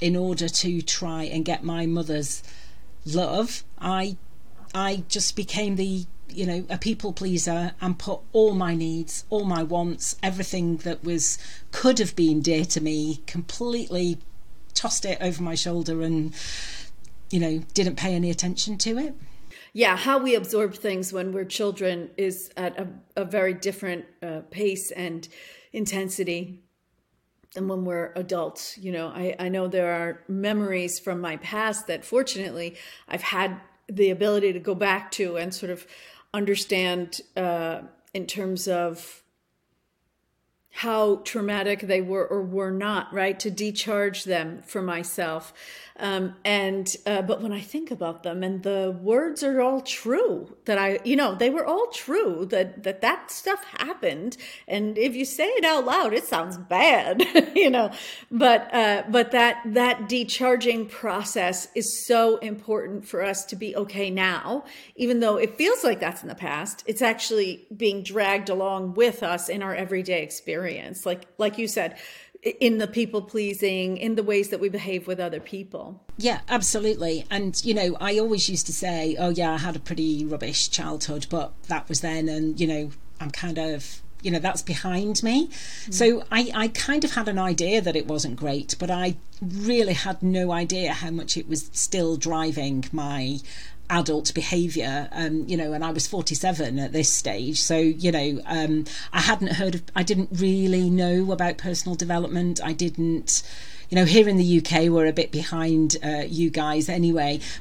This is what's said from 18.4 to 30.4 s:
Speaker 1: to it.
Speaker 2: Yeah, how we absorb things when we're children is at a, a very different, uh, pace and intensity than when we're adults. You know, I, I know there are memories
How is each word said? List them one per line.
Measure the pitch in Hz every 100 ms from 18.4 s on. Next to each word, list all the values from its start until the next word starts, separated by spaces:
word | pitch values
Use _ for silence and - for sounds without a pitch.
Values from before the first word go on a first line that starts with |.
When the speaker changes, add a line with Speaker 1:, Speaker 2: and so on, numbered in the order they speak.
| 180 180 214 196
Speaker 1:
to | 226 233
it. | 302 - - - - - -
Speaker 2:
Yeah, | 208 220 185
how | 262 277
we | 254
absorb | 226 180 214 202
things | 196 208 190 185
when | 190 190
we're | 190
children | 185 - 202 202 185 175 165 -
is | 196 185 - -
at | 180 175
a, | 185 - _ -
a |
very | 185 202 190
different, | 180 196 196 185 175 170 -
uh, | 170 160 -
pace | 180 208 190 -
and | - 175 165 - - - - _
intensity | 220 202 196 185 190 180 170 180 180 _ _ _ _ _ _ _ _ _
than | 185 190
when | 185
we're | 180 170 170
adults. | 185 180 180 156 - - -
You | 185
know, | 170 160
I, | - 180 -
I | 180
know | 190 180
there | 185 175
are | 170 170 - -
memories | 190